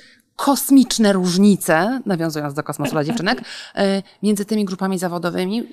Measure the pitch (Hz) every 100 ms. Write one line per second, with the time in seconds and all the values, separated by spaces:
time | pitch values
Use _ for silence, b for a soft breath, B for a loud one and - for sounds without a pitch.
0 | b b _ - 277 269 - 277 240 -
1 | 208 190 180 175 208 185 - 160 202 262
2 | 208 170 165 151 147 143 - 147 143 156
3 | 143 233 190 - B B B - 196 196
4 | b b 202 202 202 214 196 185 190 190
5 | 175 175 175 180 185 226 -